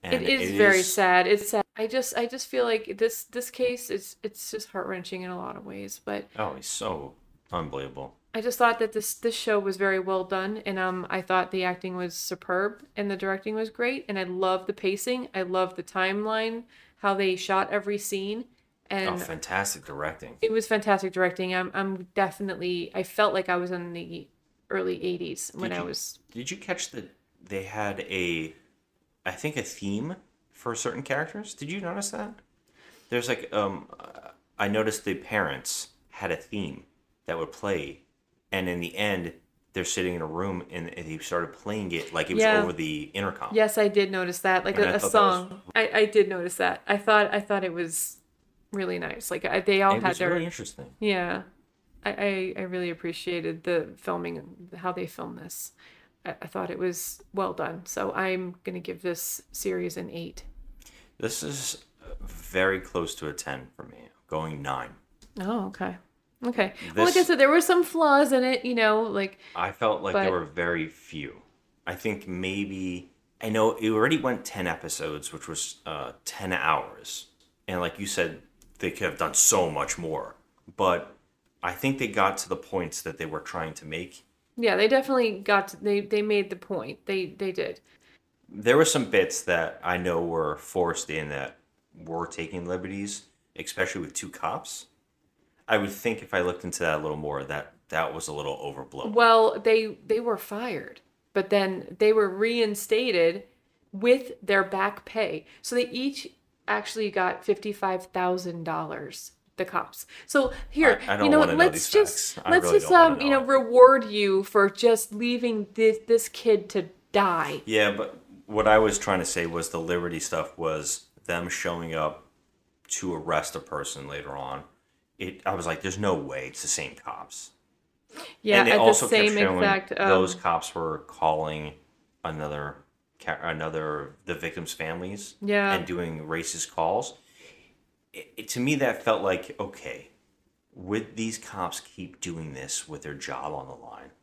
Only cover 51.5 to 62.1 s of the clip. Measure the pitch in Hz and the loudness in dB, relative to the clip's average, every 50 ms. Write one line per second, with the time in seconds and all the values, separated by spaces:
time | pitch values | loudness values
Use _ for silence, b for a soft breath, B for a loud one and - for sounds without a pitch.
51.5 | _ _ _ _ _ _ _ _ _ - - 208 202 - 202 202 196 190 185 185 | _ _ _ _ _ _ _ _ _ -8 -6 -6 -4 -2 -2 -2 0 0 -4 -4
52.5 | - - 190 185 180 185 180 175 170 165 - 170 165 - - - 175 175 160 170 | -4 -6 -8 -6 -4 -4 -4 -4 -6 -6 -8 -8 -8 -6 -6 -6 -6 -4 -4 -6
53.5 | 165 165 - - 175 170 156 - - - - - 180 175 175 170 170 160 - - | -6 -6 -4 0 0 0 0 -2 -10 -12 -6 -6 -4 -4 -4 -6 -8 -10 -12 -14
54.5 | - - 180 175 - 170 175 185 180 180 185 170 - - 175 170 170 175 165 175 | -18 -20 -20 -18 -18 -8 -6 -6 -6 -4 -8 -10 -8 -12 -12 -12 -12 -14 -14 -14
55.5 | - - - - _ b b b b b b b b _ _ 180 - - - 165 | -14 -14 -14 -14 _ b b b b b b b b _ _ -12 -12 -12 -14 -10
56.5 | - 185 185 175 - - 185 185 175 170 - - - - - _ _ 196 190 185 | -8 -6 -6 -6 -6 -4 -4 -4 -4 -4 -8 -10 -12 -14 -18 _ _ -4 -2 -2
57.5 | 180 - 151 147 170 170 180 - - - 202 196 - - 185 190 185 185 185 180 | -2 -4 -6 -6 -6 -8 -12 -10 -6 -4 -4 -4 -2 -2 -2 0 0 -2 -4 -6
58.5 | 180 - _ - 180 180 170 - 185 170 - 180 170 170 - - - - - _ | -10 -10 _ -10 -8 -8 -8 -10 -12 -6 -4 -6 -4 -4 -4 -6 -6 -8 -10 _
59.5 | - - - 196 185 180 175 175 165 - 180 - - 165 170 170 - - - - | -12 -6 -4 -2 -2 -2 -2 -4 -6 -6 -10 -10 -10 -10 -12 -12 -14 -16 -18 -18
60.5 | - - - - - - b b b b b b b b - 110 - - 156 147 | -18 -18 -20 -20 -20 -20 b b b b b b b b -6 -4 -4 -4 -6 -6
61.5 | 143 139 135 - - - - _ _ _ - - | -6 -6 -6 -6 -8 -8 -12 _ _ _ -18 -14